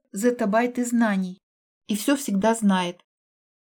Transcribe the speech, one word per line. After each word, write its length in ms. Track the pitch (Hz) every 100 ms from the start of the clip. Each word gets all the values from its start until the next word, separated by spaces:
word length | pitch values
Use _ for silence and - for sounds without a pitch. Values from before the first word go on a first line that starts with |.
| _
зетабайты 720 | 196 240 247 220 220 247 247 240
знаний, 540 | 240 226 196 185 185 _ _ _ _ -
и 80 | 208
все 200 | - 277
всегда 380 | - 196 214
знает. 480 | 226 208 185 175 175 _ _ _ _ _ _